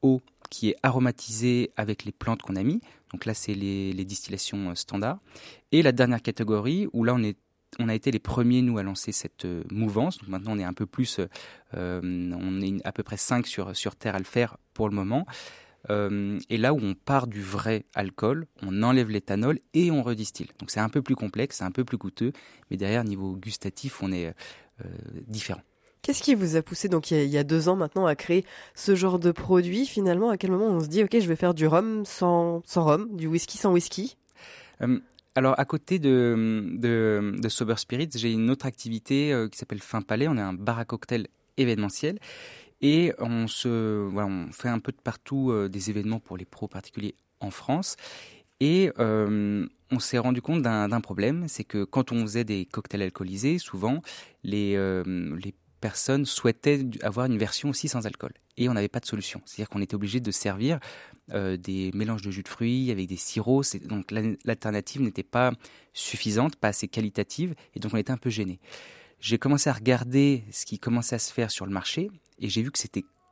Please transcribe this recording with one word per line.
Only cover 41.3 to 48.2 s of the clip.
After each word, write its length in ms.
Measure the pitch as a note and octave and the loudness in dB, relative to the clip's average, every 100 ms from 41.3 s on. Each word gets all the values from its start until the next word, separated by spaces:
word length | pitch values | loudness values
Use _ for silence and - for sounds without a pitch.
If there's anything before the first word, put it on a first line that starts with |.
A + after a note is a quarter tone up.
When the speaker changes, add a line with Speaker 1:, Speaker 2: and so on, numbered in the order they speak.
| _ _ - | _ _ 0
Speaker 1:
événementiel. 600 | B2+ A2 G#2 - D3 G3+ - - - - - _ | 2 2 0 -2 -4 -4 -12 -18 -18 -20 -20 _
Et 320 | C#3+ D#3 F3 - | 4 6 4 2
on 280 | A#2 A#2 A2+ | -2 0 -2
se, 580 | - B2 A#2 A2 G#2 G2+ | -2 0 2 2 0 0
voilà, 220 | G2 G2+ | -2 0
on 240 | F#2+ D#2+ | -2 -6
fait 160 | - B2 | -6 -2
un 100 | A#2 | -2
peu 140 | - | -4
de 80 | - | -6
partout, 480 | - - - C3+ C3 | -8 -8 -4 -2 2
euh, 160 | A2 G2 | 2 0
des 220 | G2 F#2+ | -4 -4
événements 320 | G#2 G#2 A2+ | -2 -2 -4
pour 160 | - F#2 | -6 -12
les 80 | F#2 | -12
pros 240 | - G#2+ | -10 -10
particuliers 460 | F#2+ - - G#2 - _ _ | -10 -12 -8 -8 -10 _ _
en 100 | G#2 | -10
France. 460 | - - D3+ G3 - - - | -8 -2 -2 -2 -8 -12 -18